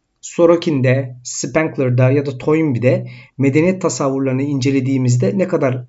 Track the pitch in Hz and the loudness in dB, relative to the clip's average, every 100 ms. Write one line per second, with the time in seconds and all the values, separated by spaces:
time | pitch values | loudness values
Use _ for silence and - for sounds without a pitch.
0 | _ _ - - 170 170 170 143 127 127 | _ _ -10 2 4 4 2 0 2 0
1 | - - - - 135 151 156 - 127 123 | -2 -10 -14 -10 -4 -2 -2 -2 0 2
2 | 127 143 139 123 - 156 160 117 120 180 | 2 2 -2 -6 -2 0 0 0 0 0
3 | - - - - 135 139 170 185 165 - | -2 -16 -14 -2 0 2 2 0 -2 -2
4 | 143 135 135 127 143 139 131 139 127 135 | -2 -2 -2 -2 -2 -2 0 0 0 0
5 | 127 123 190 196 185 160 143 123 | 2 2 2 0 0 0 0 -2